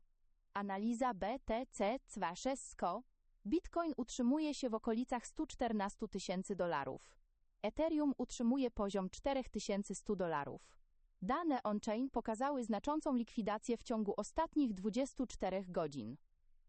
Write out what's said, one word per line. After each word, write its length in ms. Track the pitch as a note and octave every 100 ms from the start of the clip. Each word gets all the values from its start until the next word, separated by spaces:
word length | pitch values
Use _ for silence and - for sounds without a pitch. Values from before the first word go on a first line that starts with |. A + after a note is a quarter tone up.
| - _ _ _ _
Analiza 600 | G3+ G3+ G3 A3+ A#3 B3+
B 260 | F#3+ F#3+ C4 -
T 200 | A#3 C4
C 300 | - G3+ C4+ _
Cwaszesko. 960 | G#3 E3+ F3+ C4 C4+ - - F3+ G3+ - _ _ _ G3+
Bitcoin 480 | E4 - E4+ E4 C4
utrzymuje 560 | B3+ - A#3+ D4+ D4+
się 160 | C4+ B3
w 40 |
okolicach 540 | A3 A#3 A3 C4 A#3+ -
stu 180 | - D#4
czternastu 640 | - A#3 G#3+ G3 - G#3+
tysięcy 480 | F#3+ - F#3 - F#3+
dolarów. 640 | F3 D3 C3 - - - _ _ _ -
Ethereum 500 | G#3 - D#4+ D4+ D4 B3+
utrzymuje 540 | B3+ - A#3 C#4 B3
poziom 380 | - G3+ G3 F#3
czterech 400 | - C#4 C4+ -
tysięcy 460 | G#3+ - G3+ G3+ F#3+
stu 200 | - F#3
dolarów. 640 | E3+ D3+ C3+ E3 - - - _ _ -
Dane 420 | F#3+ D4+ E4+ B3+
on-chain 460 | G#3+ G#3 A3+ G#3+ C4+
pokazały 540 | A#3+ A3+ A3 C4+ C#4
znaczącą 520 | A3 G#3 C#4+ D4+ D#4 B3
likwidację 640 | A3+ - G#3 G#3+ - A#3
w 60 |
ciągu 300 | - A3 G3+ -
ostatnich 560 | G#3+ - E4 D4+ B3+
dwudziestu 540 | F#3 G#3 A3 C#4 - B3
czterech 440 | - F#3+ F#3+ F#3
godzin. 460 | F3 D#3 C#3+ G#2+ C#3 - _ - -